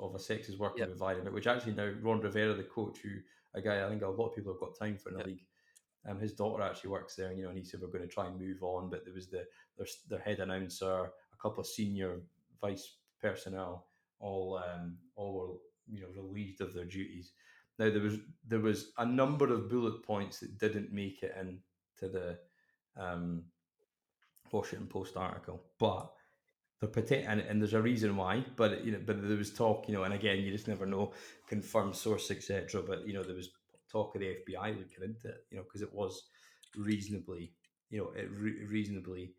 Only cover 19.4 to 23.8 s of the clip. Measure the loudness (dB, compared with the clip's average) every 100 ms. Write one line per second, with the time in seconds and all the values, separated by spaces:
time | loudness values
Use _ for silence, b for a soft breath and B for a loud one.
19.4 | 6 4 2 2 2 0 -2 -2 -2 -6
20.4 | -10 0 2 2 -2 -4 -4 -4 -6 -4
21.4 | -6 -8 -14 _ _ -8 -4 -2 -2 -4
22.4 | -8 b b b _ -6 -2 0 0 0
23.4 | -4 _ _ _